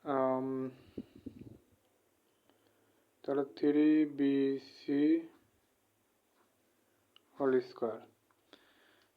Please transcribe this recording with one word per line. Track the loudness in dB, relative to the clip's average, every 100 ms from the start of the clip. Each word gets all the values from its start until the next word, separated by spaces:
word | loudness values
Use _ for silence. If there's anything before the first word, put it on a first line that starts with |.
আম, | -2 0 0 0 -4 -6 -8 -12 -18 -18 -18 -18 -20 -18 -20 -20 _ _ _ _ _ _ _ _ _ _ _ _ _ _ _ _
তাহলে | -4 -4 -4 -2
থ্রি | 2 4 4 4 2
বি | 0 0 2 0 -2 -8
সি | -14 -4 0 2 0 -2 _ _ _ _ _ _ _ _ _ _ _ _ _ _ _ _ _ _ _ _ -2
হোল | 2 2
স্কয়ার। | -2 -8 -8 -8 -16 _ _ _ _ -20 _ _ _ _ _